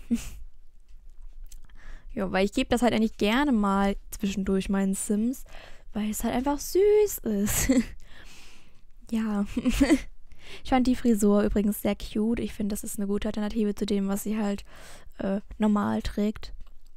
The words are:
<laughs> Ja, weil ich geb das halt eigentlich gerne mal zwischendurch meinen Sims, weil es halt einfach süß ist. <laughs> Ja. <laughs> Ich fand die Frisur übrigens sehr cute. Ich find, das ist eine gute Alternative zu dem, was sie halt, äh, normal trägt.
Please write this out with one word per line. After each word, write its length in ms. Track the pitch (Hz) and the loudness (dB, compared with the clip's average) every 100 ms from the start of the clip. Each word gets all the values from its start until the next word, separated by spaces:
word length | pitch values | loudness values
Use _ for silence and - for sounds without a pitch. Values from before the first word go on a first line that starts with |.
| - | -2
<laughs> 80 | 233 - - - - - - - - - - - - - - - - - - - - | -2 -4 -10 -12 -12 -16 -16 -18 -16 -16 -14 -12 -12 -12 -12 -14 -12 -12 -12 -10 -6
Ja, 160 | 190 | 0
weil 140 | 190 202 | 2 2
ich 80 | |
geb 160 | - 262 | 2 2
das 140 | 240 | 4
halt 100 | 233 | 4
eigentlich 240 | 214 220 - | 4 2 2
gerne 340 | 208 233 294 | 2 4 4
mal 440 | 226 202 196 196 196 - | 4 4 4 2 0 -6
zwischendurch 580 | - 202 196 190 190 190 | -6 -4 -2 0 0 2
meinen 240 | 196 196 | 0 2
Sims, 520 | 190 - 208 226 277 - - - - - | 0 0 0 0 -2 -8 -12 -12 -14 -8
weil 180 | 208 214 | -4 -4
es 120 | 208 | -2
halt 120 | 233 240 | -2 0
einfach 240 | 262 285 | 0 -2
süß 580 | - 349 415 415 415 - | 0 4 6 6 4 0
ist. 480 | 226 202 208 - - 254 | -2 0 2 2 2 2
<laughs> 60 | - - - - - - - - - - - - - | 2 -4 -12 -12 -14 -14 -14 -14 -14 -16 -16 -16 -4
Ja. 340 | 226 220 202 202 247 | -2 0 0 -2 -2
<laughs> 0 | 254 - 277 311 - - - - - - | 2 4 6 4 2 -10 -10 -10 -10 -8
Ich 60 | - | 2
fand 160 | - 247 | 4 4
die 100 | 247 | 4
Frisur 440 | 240 214 208 202 | 4 6 6 6
übrigens 400 | 208 214 202 202 | 6 4 2 2
sehr 140 | 208 202 | 0 -2
cute. 460 | - 214 214 233 | -2 0 0 0
Ich 120 | 208 | -2
find, 180 | - 208 | -4 -4
das 120 | 208 | -4
ist 160 | 214 - | -6 -4
eine 80 | 196 | -2
gute 220 | 202 214 | 0 -2
Alternative 440 | 214 208 226 208 | -2 -2 0 0
zu 120 | 202 202 | 0 0
dem, 240 | 202 196 | 0 0
was 140 | 196 | -2
sie 140 | 208 214 | -2 -2
halt, 280 | 202 202 - - - - - - | 0 -2 -6 -14 -14 -14 -14 -6
äh, 220 | 190 196 - - | -2 -2 -4 0
normal 440 | 214 208 208 220 | 2 4 2 0
trägt. 520 | - - 208 - - - - - - | -2 0 0 -2 -8 -10 -10 -12 -14